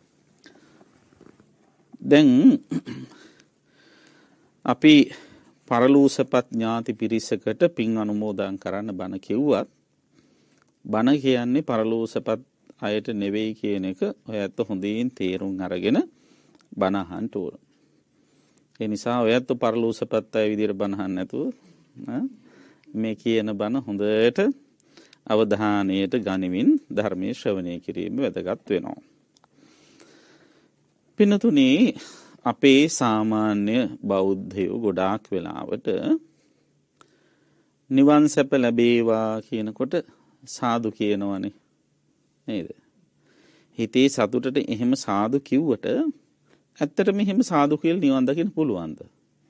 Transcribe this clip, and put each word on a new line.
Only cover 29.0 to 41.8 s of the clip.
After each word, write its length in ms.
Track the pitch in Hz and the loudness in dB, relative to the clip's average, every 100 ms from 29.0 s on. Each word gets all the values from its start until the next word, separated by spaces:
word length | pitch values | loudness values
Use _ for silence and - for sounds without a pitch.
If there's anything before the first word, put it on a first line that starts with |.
| _ _ _ _ _ _ _ - _ _ - _ _ _ _ _ _ _ _ _ _ - | _ _ _ _ _ _ _ -20 _ _ -20 _ _ _ _ _ _ _ _ _ _ 2
පින්නතුනි, 500 | 202 202 233 143 131 151 240 - - - - - 123 | 4 4 4 4 6 6 2 0 -14 -20 -20 -6 -6
අපේ 360 | 117 139 135 156 | 4 6 6 4
සාමාන්‍ය 880 | - 120 110 110 110 107 104 104 120 117 104 | 2 0 0 0 0 0 0 0 0 -2 -6
බෞද්ධයෝ 800 | 101 98 95 95 92 95 90 113 | -2 0 0 -2 -4 -4 -4 -2
ගොඩාක් 440 | 110 90 95 107 - | -2 -2 -2 -4 -6
වෙලාවට 600 | 95 85 - - - - - - 320 - _ _ _ _ _ _ _ _ _ _ _ _ _ _ _ _ | -8 -6 -12 -8 -8 -4 -4 0 -2 -2 _ _ _ _ _ _ _ _ _ _ _ _ _ _ _ _
නිවන් 340 | 135 139 147 151 | 4 6 6 4
සැප 260 | 151 139 | 2 0
ලැබේවා 800 | 139 120 117 120 120 113 110 110 110 | 2 2 2 4 4 2 0 -2 -6
කියනකොට 520 | - 113 107 107 131 175 - _ _ _ | -6 -6 -6 -6 -4 -4 -6 _ _ _
සාදු 460 | - - 123 117 113 | -18 -6 -2 -2 -4
කියනවනේ. 600 | - 104 101 101 98 101 - _ _ | -4 -2 -2 -4 -6 -8 -12 _ _